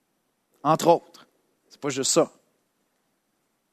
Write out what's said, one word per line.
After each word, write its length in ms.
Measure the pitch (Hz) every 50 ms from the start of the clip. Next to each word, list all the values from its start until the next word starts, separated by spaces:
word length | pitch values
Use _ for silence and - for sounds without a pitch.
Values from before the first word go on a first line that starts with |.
| _ _ _ _ _ _ _ _ _ _ _ _
Entre 240 | - 147 160 156 -
autres. 400 | 170 165 - - - - - - _ _ _ _ _ _ _ _ _
C'est 120 | - _
pas 80 | - 143
juste 220 | 127 139 123 -
ça. 200 | - 170 135 - - _ _ _ _ _ _ _ _ _ _ _ _ _ _ _ _ _ _ _ _ _ _ _ _ _ _ _